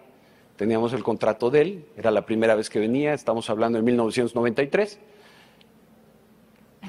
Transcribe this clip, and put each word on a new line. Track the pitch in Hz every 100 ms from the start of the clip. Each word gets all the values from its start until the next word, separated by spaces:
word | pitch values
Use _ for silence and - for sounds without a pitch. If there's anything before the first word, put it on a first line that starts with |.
| - - _ - _ -
teníamos | 104 113 117
el | 123
contrato | 110 110 107 107 120
de | 147
él, | 156 196 - -
era | 110
la | 104 92
primera | 110 113 107
vez | 110
que | 110
venía, | 107 127 147
estamos | 147 - 113 110
hablando | 107 117 117
de |
mil | 117 120
novecientos | 113 113 117
noventa | 120 120 110
y | 143
tres. | 190 214 - - - - - - _ - _ _ _ _ _ _ _ _ _ _ _